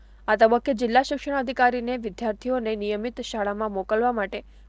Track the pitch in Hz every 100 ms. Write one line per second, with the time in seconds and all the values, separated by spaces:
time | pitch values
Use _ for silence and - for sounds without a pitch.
0 | - - - 214 226 233 285 226 240 247
1 | 277 285 285 277 254 262 247 247 233 247
2 | 220 185 233 208 247 254 220 214 208 208
3 | 240 233 233 226 202 208 220 196 190 220
4 | 240 233 196 208 - -